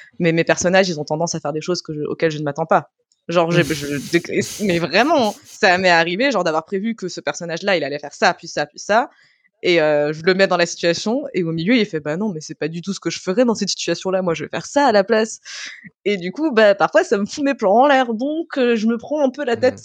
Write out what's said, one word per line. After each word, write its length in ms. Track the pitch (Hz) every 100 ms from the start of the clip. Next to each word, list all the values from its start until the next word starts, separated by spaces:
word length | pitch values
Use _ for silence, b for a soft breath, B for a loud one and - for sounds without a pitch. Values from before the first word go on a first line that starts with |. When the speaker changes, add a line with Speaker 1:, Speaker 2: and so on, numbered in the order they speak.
| B -
Speaker 1:
mais 120 | 170
mes 100 | 165
personnages, 460 | 160 160 180 190 190
ils 100 | 151
ont 60 | 147
tendance 300 | 156 165 160
à 40 |
faire 140 | 147
des 80 | 156
choses 200 | 151 175
que 120 | -
je, 80 | 151
auxquelles 300 | 147 - 165
je 80 | 151
ne 40 |
m'attends 220 | 147 143 160
pas. 260 | 185 - _ _ _ -
Genre, 220 | 170 165
j'ai, 120 | 170
Speaker 2:
<laughs> 100 | 156
Speaker 1:
je, 920 | 151 143 143 117 170 - 156 - - 202
mais 140 | 170
vraiment, 540 | 165 180 269 320 214 - -
ça 320 | - 202 180
m'est 120 | 185
arrivé, 420 | 170 170 185 277
genre, 120 | 220
d'avoir 220 | 175 156 -
prévu 300 | 196 220 220
que 120 | 180
ce 140 | -
personnage-là, 560 | 139 - 170 165 202 180
il 60 |
allait 160 | 139 143
faire 140 | 143
ça, 200 | - 202
puis 140 | 170 165
ça, 180 | - 147
puis 140 | -
ça. 300 | - 214 277 b b b b _
Et, 200 | - 170
euh, 320 | 151 147 147
je 100 | 156
le 100 | 165 185
mets 120 | 190
dans 80 | 180
la 100 | 175
situation, 600 | - 175 165 214 262 -
et 100 | -
au 80 | 165
milieu, 240 | 165 175 247
il 100 | 208
fait, « 140 | 156
Bah 160 | 147 160
non, 140 | 220
mais 100 | 156
c'est 160 | 151 156
pas 140 | 151
du 120 | 170
tout 120 | 175
ce 80 | 196
que 80 | 170
je 100 | -
ferais 240 | - 185
dans 120 | 247 214
cette 120 | 196
situation-là, 540 | - - 170 190 190
moi 120 | 185
je 120 | 156 143
vais 40 |
faire 160 | - -
ça 200 | 285 285
à 60 |
la 100 | 208
place. » 380 | 196 220 220 - B B B B B _ 190
Et 100 | 202
du 160 | 175
coup, 220 | 233 311
bah, 220 | 220 208 196
parfois, 280 | 160 302
ça 140 | 359 -
me 80 | 202
fout 180 | -
mes 120 | 277 240
plans 180 | 196
en 120 | 220 285
l'air, 260 | 262 240
donc, 440 | 220 277 311 320 285
euh, 200 | 240 233
je 100 | 220
me 100 | 233
prends 240 | - 302
un 80 | 269
peu 140 | 262
la 140 | 254 233
tête, 240 | 254 -